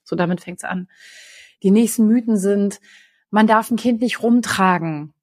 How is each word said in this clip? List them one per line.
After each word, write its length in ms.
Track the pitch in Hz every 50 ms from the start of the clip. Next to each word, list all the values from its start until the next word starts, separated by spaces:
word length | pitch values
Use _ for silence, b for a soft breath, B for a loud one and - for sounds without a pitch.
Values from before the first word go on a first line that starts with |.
| _
So, 120 | - 180
damit 260 | 170 175 170 185 185
fängt's 220 | - 180 180 - -
an. 240 | - 185 185 180 B B B B B B B B B B B B B B B
Die 100 | - 190
nächsten 360 | 196 220 233 214 - - 220 214
Mythen 300 | 226 247 233 233 220 202
sind, 420 | 180 202 202 202 202 202 - b b b b b b b b b b b
man 140 | - 208 214
darf 240 | 214 220 220 220 -
ein 60 | 240
Kind 260 | 208 - 247 240 220
nicht 220 | 247 220 - - -
rumtragen. 880 | 233 240 247 220 202 - - 190 185 180 170 165 165 156 147 151 151 - _